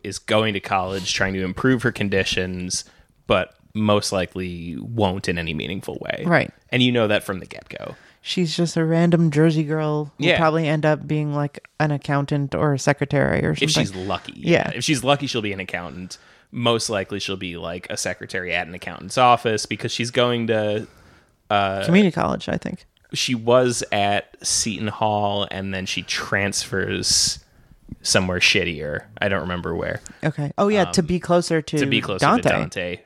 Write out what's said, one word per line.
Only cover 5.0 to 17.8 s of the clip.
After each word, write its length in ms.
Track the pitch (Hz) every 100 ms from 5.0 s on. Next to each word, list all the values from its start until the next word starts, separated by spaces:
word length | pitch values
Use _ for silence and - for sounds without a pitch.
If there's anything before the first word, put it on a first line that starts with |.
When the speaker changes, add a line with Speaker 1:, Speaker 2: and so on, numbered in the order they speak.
| 98 95 -
Speaker 1:
in 80 | 87
any 140 | 80
meaningful 460 | 76 57 95 - -
way. 220 | - - 175
Speaker 2:
Right. 240 | 160 - - _
Speaker 1:
And 120 | 127
you 80 | 123
know 140 | 120 107
that 140 | 104
from 180 | - 95
the 60 | -
get-go. 480 | - - - - - - _
Speaker 2:
She's 340 | - - 165 156
just 180 | 170 170
a 80 |
random 460 | 160 165 170 170 165
Jersey 340 | 147 165 156
girl 480 | 147 156 151 151 147 -
who 60 | 156
Speaker 1:
Yeah. 120 | 165
Speaker 2:
probably 280 | 160 160 151
end 180 | 156 151
up 200 | 151 143
being, 280 | 151 151
like, 320 | 147 147 - - -
an 120 | 151
accountant 640 | 143 - 143 139 147 139
or 180 | - 151
a 40 | 139
secretary 640 | - 143 139 143 135 -
or 100 | -
something. 140 | 151 156
Speaker 1:
If 20 |
she's 240 | 156 156
lucky. 380 | 95 190 90 - -
Speaker 2:
Yeah. 340 | - 165 -
Speaker 1:
If 80 | -
she's 200 | 127 139
lucky, 220 | 127 139 135
she'll 160 | 120
be 100 | 104
an 80 | 98
accountant. 560 | 92 87 87 73 92 - - - _
Most 380 | 127 117 117 -
likely 280 | 104 95 101
she'll 160 | - 95
be, 200 | 92 85
like, 280 | 85 90